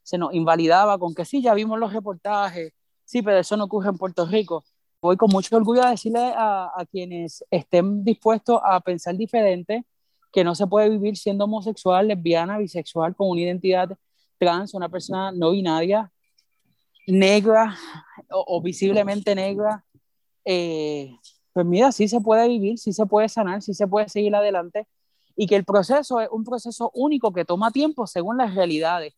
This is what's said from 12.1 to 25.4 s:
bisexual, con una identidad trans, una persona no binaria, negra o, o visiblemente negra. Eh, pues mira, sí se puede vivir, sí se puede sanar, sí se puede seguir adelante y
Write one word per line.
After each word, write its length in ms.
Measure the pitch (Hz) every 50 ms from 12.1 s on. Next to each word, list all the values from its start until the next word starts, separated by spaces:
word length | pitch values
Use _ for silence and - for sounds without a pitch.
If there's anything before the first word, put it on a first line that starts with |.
| 208 180 165 170 170 165 170 185 208 214
bisexual, 540 | 208 175 - 175 156 - - 165 160 170 185
con 160 | - 196 190
una 120 | 175 170
identidad 560 | 170 175 180 180 175 185 185 180 185 180 190 _ _ _ _ _ _ _ _
trans, 360 | _ 180 175 170 180 202 202 -
una 140 | 190 175
persona 460 | 165 175 180 - - 190 190 190 196 185
no 180 | 180 165 165
binaria, 580 | 185 202 190 170 160 165 165 185 202 214 220 185 _ _ _ _ _ _ _ _ _ _ _ _ _ _ _ _ _ _ _
negra 680 | - 185 190 190 190 202 208 196 220 220 220 226 220 196 - - - - 160 - - - - - _
o, 260 | - 190 - - 180
o 40 | 170
visiblemente 720 | 160 185 170 - 196 196 202 214 202 196 202 208 196 208 202
negra. 500 | 185 190 196 196 202 208 214 214 208 _ _ _ _ _ _ _ _ _ _ _ _ _
Eh, 720 | - 185 180 175 170 160 156 151 151 147 147 139 135 120 _ _ - _ _ _ _ _
pues 120 | 185 175
mira, 260 | 175 175 190 247 277
sí 160 | 240 - 220
se 120 | 202 220 240
puede 280 | 208 220 214 226 233
vivir, 320 | 240 240 226 196 202 233 226
sí 140 | - 220 180
se 120 | - 214
puede 240 | 190 208 208 220 214
sanar, 320 | - 226 214 180 185 208
sí 140 | 190 214 190
se 120 | - 208
puede 220 | 190 190 214 214 208
seguir 260 | - 208 208 208 208
adelante 520 | 202 208 208 196 180 170 175 - 208 220 _ _ _ _ _ _ _ _ _ _
y 100 | -